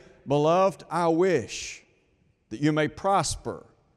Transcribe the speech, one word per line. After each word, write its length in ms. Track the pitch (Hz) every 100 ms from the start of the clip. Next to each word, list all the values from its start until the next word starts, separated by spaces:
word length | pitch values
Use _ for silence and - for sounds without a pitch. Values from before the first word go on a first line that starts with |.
| - - -
"Beloved, 560 | 143 156 180 196 147 -
I 160 | 165 170
wish 800 | 165 190 147 98 - - - _ _ _ _ _ _ _
that 120 | 113
you 120 | 147
may 160 | 151 151
prosper 760 | 151 196 196 147 - 117 85 - _ _